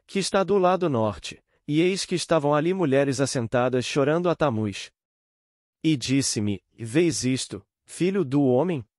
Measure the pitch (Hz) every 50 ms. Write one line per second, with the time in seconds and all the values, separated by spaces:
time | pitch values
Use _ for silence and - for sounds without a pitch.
0 | _ - - 196 180 - - 196 190 170 202 202 180 180 185 175 180 165 139 113
1 | 110 107 87 - - - 78 - _ _ _ _ _ - 147 156 170 180 196 175
2 | - - 180 165 - - 170 160 139 143 147 151 147 170 185 190 180 139 131 139
3 | 139 139 135 120 139 123 - 135 113 110 - 123 123 127 123 127 120 - - 147
4 | 135 139 156 170 175 175 160 - 160 143 117 107 110 104 95 - - - _ _
5 | _ _ _ _ _ _ _ _ _ _ _ _ _ _ _ _ - 160 156 127
6 | - 123 131 139 127 - - 120 104 104 101 92 - _ _ - 117 113 110 156
7 | 180 165 127 104 - 127 131 123 - - 107 95 - _ _ _ _ - - -
8 | 170 185 190 202 165 127 131 143 143 127 123 123 156 185 175 135 110 - _